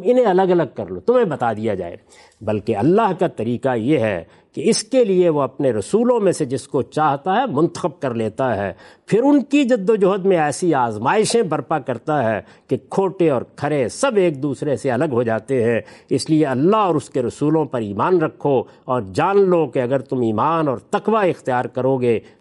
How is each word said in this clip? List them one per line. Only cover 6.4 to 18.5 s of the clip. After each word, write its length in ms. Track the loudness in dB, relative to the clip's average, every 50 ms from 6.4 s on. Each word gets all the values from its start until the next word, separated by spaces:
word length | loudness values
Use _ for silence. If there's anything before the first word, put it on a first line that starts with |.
| -2
جس 240 | -4 -4 -6 -6 -4
کو 140 | -4 -4 -4
چاہتا 540 | -2 -2 0 0 0 0 -2 -2 -2 0
ہے 100 | 0 -2
منتخب 540 | -2 0 0 0 0 -2 -4 -6 -6 -6 -6
کر 140 | -6 -6 -4
لیتا 420 | -4 -4 -4 -4 -2 -2 -2 -2
ہے، 160 | -2 -4 -4 -6 -10 -16 -20 -20 _ _
پھر 160 | -2 0 2 4
ان 200 | 4 2 2 2
کی 220 | 2 0 0 2
جد 260 | 2 0 0 2 0
و 60 | 2
جہد 280 | 2 2 2 2 2 2
میں 120 | 2 2
ایسی 380 | 2 2 0 -2 -2 0 0 2
آزمائشیں 680 | 2 0 0 -2 -2 -2 0 2 2 0 2 0 0 0
برپا 360 | 0 -2 -4 -2 -4 -4 -4
کرتا 540 | -2 -4 -6 -6 -4 -2 -2 0 0 0 -2
ہے 80 | -2 -4 -10 -18 _ _ -6
کہ 80 | -6 -6 -4 _
کھوٹے 400 | -2 -2 -2 -2 0 0 0 2
اور 120 | 2 0 -2 -6 _
کھرے 320 | -8 -4 -2 -2 -2 -2 -2
سب 220 | -2 -2 -2 0 2
ایک 260 | 2 2 0 0 -2 -4
دوسرے 340 | -6 -6 -4 -4 -4 -4
سے 140 | -2 -2 -2
الگ 140 | -2 0 -2 0 0
ہو 100 | -2 0
جاتے 420 | 0 -2 -4 -2 -2 -2 0 0
ہیں۔ 160 | 0 0 -2 -4 -8 -16 -20 _ _
اس 200 | -4 -4 0 0
لیے 160 | 2 2 2
اللہ 300 | 0 0 2 2 2 2
اور 180 | 2 2 0 0
اس 160 | -2 -4 -4
کے 120 | -4 -4 -4
رسولوں 420 | -4 -4 -2 -2 0 0 0 0
پر 160 | -2 -4 -6
ایمان 400 | -6 -4 -4 -2 0 2 2 2
رکھو 420 | 0 -2 -4 -4 -2 0